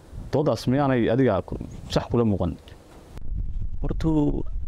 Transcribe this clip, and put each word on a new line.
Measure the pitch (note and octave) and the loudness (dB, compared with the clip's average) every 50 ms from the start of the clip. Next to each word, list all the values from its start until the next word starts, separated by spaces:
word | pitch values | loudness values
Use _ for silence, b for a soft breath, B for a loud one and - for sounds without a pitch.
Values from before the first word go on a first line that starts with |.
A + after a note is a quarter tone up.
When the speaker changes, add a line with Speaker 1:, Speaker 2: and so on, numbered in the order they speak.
| - - - - - - | -20 -16 -14 -12 -8 -2
Speaker 1:
Doodaas | - C#3+ D3+ D3+ A#2 - - B2 | 0 2 2 2 0 0 0 0
miyaanay | B2 C#3+ C#3+ C3+ C3 B2 A2 D#2 | 2 2 4 4 4 4 4 4
adiga | A2 B2+ C3+ A#2+ G2 F2 | 4 4 4 4 4 2
ku, | - - - - - - - - - - | 0 -4 -8 -8 -8 -10 -12 -12 -8 -2
sax | - D3+ - - | -2 -2 0 0
kula | - A#2+ A#2+ | 2 2 4
muuqan? | A2 G2+ F2 F#2 E2+ D2 - - - - - - - - - - - - - - - - - - - - - - - - - | 4 2 2 0 -2 -4 -6 -14 -20 -20 -20 -20 -20 -20 -20 -20 -16 -12 -8 -6 -6 -4 -4 -4 -4 -4 -4 -4 -4 -4 -2
Speaker 2:
Horta, | - C#3+ D3 - - D#3+ D#3 D3+ D3 D3 C#3 C#3 - - - - - | -2 -2 -2 0 0 2 4 4 2 2 0 0 -2 -2 -2 -2 -2